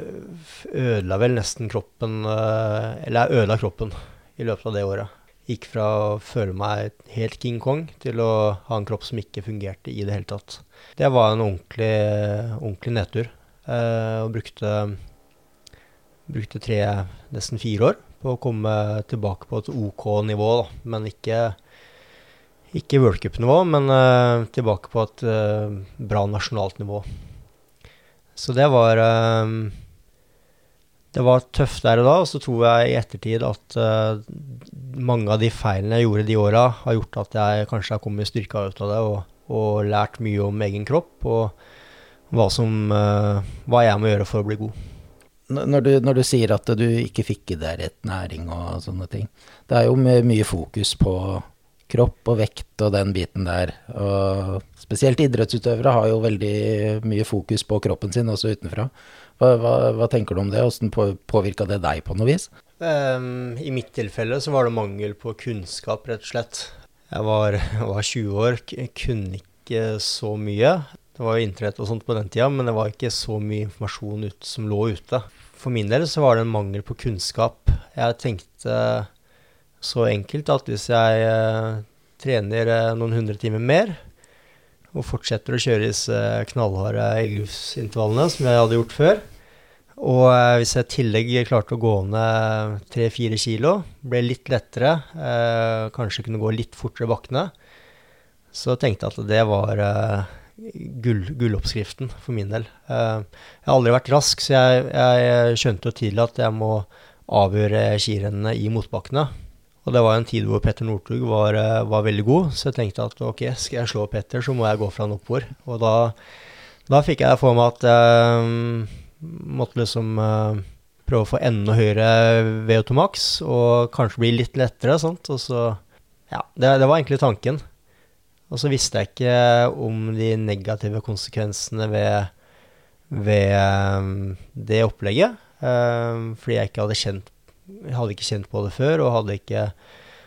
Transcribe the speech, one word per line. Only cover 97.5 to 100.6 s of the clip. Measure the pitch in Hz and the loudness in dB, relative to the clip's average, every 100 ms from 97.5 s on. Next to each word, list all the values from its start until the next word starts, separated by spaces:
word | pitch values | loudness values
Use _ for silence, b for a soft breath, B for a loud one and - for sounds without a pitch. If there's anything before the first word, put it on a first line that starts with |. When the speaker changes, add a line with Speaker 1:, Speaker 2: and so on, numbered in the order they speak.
| - b b b b b b b b _ | -10 b b b b b b b b _
Speaker 1:
så | - - 123 | -8 -4 0
tenkte | 131 101 | 0 -2
jeg | 107 - | -6 -6
at | 104 | 0
det | 107 110 | 2 4
var, | 101 104 104 | 2 0 0
eh, | 101 104 107 101 98 B B - | 0 0 0 -2 -4 B B -20